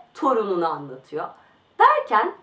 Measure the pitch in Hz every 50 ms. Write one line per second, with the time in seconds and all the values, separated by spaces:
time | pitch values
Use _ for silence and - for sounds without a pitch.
0 | - _ _ - 311 269 254 220 208 196 185 175 170 160 151 147 143 135 131 127
1 | - - 147 156 175 - - - _ _ _ _ _ _ _ - 453 523 605 571
2 | - - 220 214 - 370 - -